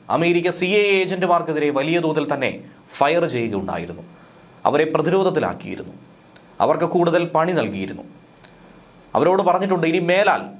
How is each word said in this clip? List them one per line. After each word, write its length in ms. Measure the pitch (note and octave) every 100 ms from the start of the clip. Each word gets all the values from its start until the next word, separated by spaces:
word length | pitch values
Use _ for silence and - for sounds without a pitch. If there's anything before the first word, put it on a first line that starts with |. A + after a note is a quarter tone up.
| -
അമേരിക്ക 380 | A#2+ E3 F3 F3
സി 140 | F3
ഐ 100 | F3+
എ 260 | G#3 G3+ G3
ഏജന്റുമാർക്കെതിരെ 720 | F#3+ F#3+ F#3 F3 D#3+ D3+ D3
വലിയ 280 | C#3+ D3 E3+
തോതിൽ 360 | D#3+ D#3 C#3+
തന്നെ 260 | C#3+ B2+ - - - - -
ഫയർ 260 | C#3 E3+
ചെയ്യുകയുണ്ടായിരുന്നു. 760 | E3+ B2+ A2+ G2+ F#2+ E2+ E2+ E2+ - - - - - - -
അവരെ 180 | C#3
പ്രതിരോധത്തിലാക്കിയിരുന്നു. 1080 | D#3 D#3+ D#3 F#3+ F#3 D#3+ G2+ F2 F#2+ F#2+ F#2+ - - - - - - -
അവർക്ക് 240 | A#2 D#3
കൂടുതൽ 400 | E3 F3 E3+ F3
പണി 280 | E3+ D#3 E3
നൽകിയിരുന്നു. 500 | F3 A2 G2 F#2+ - - - - - - - - - - - -
അവരോട് 280 | - D3+ F#3+
പറഞ്ഞിട്ടുണ്ട്, 440 | F3+ F3 F#3+ G#3+ E3
"ഇനി 120 | F3+
മേലാൽ 420 | E3+ F#3 G3+ C3 G2